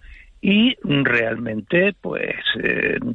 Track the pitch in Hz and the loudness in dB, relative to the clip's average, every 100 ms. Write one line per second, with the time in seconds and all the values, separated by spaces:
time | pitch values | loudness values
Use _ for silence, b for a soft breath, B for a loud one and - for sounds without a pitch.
0 | b b b - 190 208 240 - 190 143 | b b b -6 2 4 4 2 0 0
1 | 127 120 113 113 117 107 101 170 196 - | 2 2 0 -2 -4 -6 0 2 2 0
2 | - - - - - - - - - - | -6 -4 -4 -4 -4 -2 -2 -2 0 -2
3 | - | -4